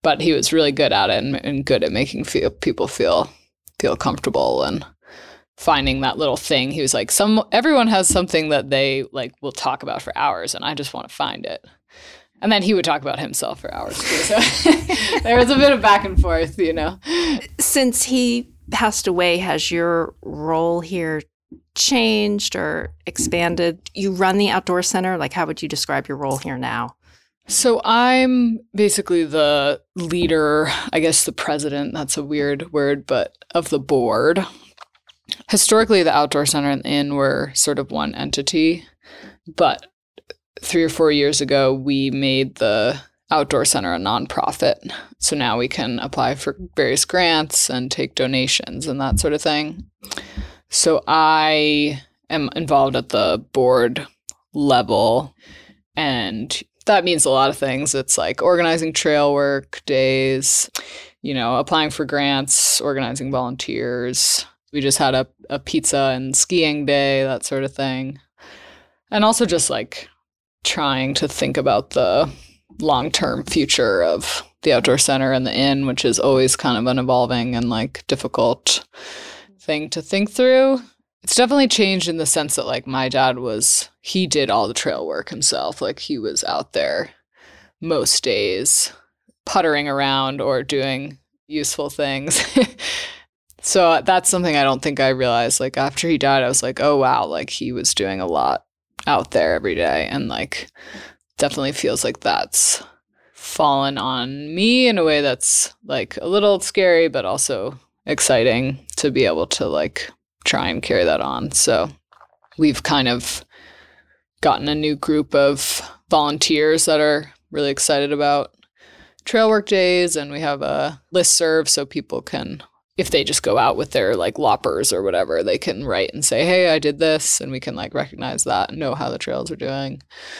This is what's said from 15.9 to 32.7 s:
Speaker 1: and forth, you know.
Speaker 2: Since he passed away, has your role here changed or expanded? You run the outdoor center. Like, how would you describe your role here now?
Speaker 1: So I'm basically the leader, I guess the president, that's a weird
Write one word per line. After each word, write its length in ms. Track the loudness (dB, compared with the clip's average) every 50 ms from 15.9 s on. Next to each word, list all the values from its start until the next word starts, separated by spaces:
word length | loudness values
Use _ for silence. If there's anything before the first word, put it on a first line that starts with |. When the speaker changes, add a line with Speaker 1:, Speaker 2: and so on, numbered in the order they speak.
| 6 6 4
Speaker 1:
and 160 | 0 2 2
forth, 360 | 4 4 4 0 0 -2 -2
you 160 | -2 0 0 0
know. 280 | 0 -2 -4 -6 -8 -6 -4 -2 0 0 0 -2 -2 -4 -10 -6 -4
Speaker 2:
Since 460 | -2 0 2 2 2 2 2 0 -2
he 440 | 0 0 2 2 2 0 -2 -4 -8 _ -20 _ -6
passed 380 | -4 0 0 0 0 0 -2 0
away, 300 | 0 2 2 2 2 2
has 340 | 0 -2 -2 -2 -2 -2 -2
your 420 | 0 0 2 2 0 -2 -2 -8 _ -14
role 580 | -12 -10 -8 -4 -2 0 0 2 0 0 -2
here 420 | -4 -4 -6 -4 -4 -4 -4 -6 -8 _ _ _ _ _ -20 -20 _ _ _
changed 800 | -2 0 2 2 2 2 2 2 2 0 0 -2 -2 -4 -4 -4
or 400 | -4 -4 -4 -4 -4 -6 -8 -12 -14 _
expanded? 840 | -12 -6 -4 -4 -2 0 0 0 0 0 0 0 -2 -2 -4 _ -16 _
You 180 | -4 -4 -2 0
run 260 | 0 0 2 2 2
the 120 | 2 2
outdoor 340 | 0 -2 0 0 -2 0 0
center. 340 | 0 -2 -2 -2 -2 -2 -2
Like, 140 | -4 -4 -2
how 140 | -4 -4
would 140 | -4 -4 -8
you 80 | -6 -8
describe 380 | -6 -6 -4 -2 -2 -4 -4
your 100 | -6 -8
role 200 | -6 -4 -4 -4
here 200 | -4 -4 -8 -8
now? 380 | -6 -6 -6 -4 -6 -6 -8 -10 _ _ _ _ _ _ _ _ _ _ -4
Speaker 1:
So 320 | -2 0 2 2 2 2 2
I'm 760 | 2 2 4 4 4 4 4 4 4 4 4 4 2 0 -2 -6 _ _
basically 520 | 2 2 2 2 0 -2 0 0 0 0
the 560 | 0 2 2 4 4 4 2 2 0 -2 -4 _ _ _
leader, 720 | -8 -6 -4 -2 0 0 2 2 2 2 4 2 2 2 0 -2 -6 -6 -4 -2
I 80 | 0
guess 240 | 2 2 2 2 0
the 80 | 0 -4
president, 600 | -6 -4 -4 -2 -2 -2 -4 -4 -4 -4 -4 -6
that's 240 | -8 -6 -4 -4 -6
a 40 | -4
weird 500 | -4 -2 -2 0 0 -2 -4 -6 -4